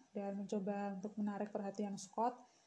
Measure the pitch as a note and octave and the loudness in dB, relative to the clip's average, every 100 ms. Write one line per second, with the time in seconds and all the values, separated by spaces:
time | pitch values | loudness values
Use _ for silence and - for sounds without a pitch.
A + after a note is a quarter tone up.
0 | - G#3 G3 G3+ G3 G#3 F#3+ G3+ G3+ F#3+ | -8 -4 -2 -2 0 0 2 0 0 -2
1 | G#3 G#3+ G#3 G3+ G#3 G#3 G3 G3 G#3 G3 | -4 0 0 0 -2 0 -2 0 -2 -2
2 | - - A#3 B3 - - | -4 4 4 2 -14 -20